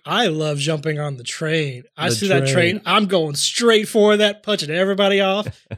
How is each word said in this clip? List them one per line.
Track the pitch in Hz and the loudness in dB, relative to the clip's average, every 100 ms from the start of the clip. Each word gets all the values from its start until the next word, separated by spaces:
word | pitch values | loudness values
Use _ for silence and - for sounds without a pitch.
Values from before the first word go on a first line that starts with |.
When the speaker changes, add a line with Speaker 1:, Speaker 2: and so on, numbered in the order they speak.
| - | -4
Speaker 1:
I | 190 226 | -2 0
love | 156 156 147 | -2 -2 -2
jumping | 143 156 156 147 | -4 -4 -4 -4
on | 147 131 | -6 -8
the | |
train. | 120 - 160 160 143 123 - - | -12 -8 -4 -2 -4 -8 -14 -6
I | 165 | -4
Speaker 2:
The | 107 | 0
Speaker 1:
see | 202 | 2
that | 185 135 | 2 2
Speaker 2:
train. | 170 170 202 | 2 2 0
Speaker 1:
train. | - | 0
I'm | 202 202 | 0 2
going | 185 156 143 | 0 0 -2
straight | - - 233 220 214 | -4 0 2 2 2
for | 220 208 208 | 4 4 4
that, | 208 208 | 2 -2
punching | - 202 151 | -4 -4 -2
everybody | 170 190 196 196 196 | -2 0 2 2 2
off. | 196 196 208 - - | 2 0 -4 -12 -16